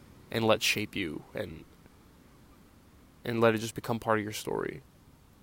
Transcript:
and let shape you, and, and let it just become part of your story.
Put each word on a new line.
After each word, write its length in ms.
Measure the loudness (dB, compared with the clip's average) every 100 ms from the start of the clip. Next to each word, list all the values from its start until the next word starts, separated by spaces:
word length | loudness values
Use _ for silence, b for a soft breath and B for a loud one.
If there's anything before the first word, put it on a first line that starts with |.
| -20 -20 -6
and 140 | 0
let 180 | 4 4
shape 340 | 4 0 -2 -4
you, 260 | -4 -6 -10
and, 300 | -8 -8 -10 -18 -20 -20 -20 -20 -20 -20 -20 -20 -20 -20 -20 -20 -20 -20 -10
and 160 | -4 4
let 140 | 4
it 40 | 4
just 160 | -2
become 240 | -8 -4 -4
part 180 | 2 0
of 60 |
your 80 | 0
story. 500 | -6 -4 -2 -2 -6 -18 -20 -20 -20 -20 -20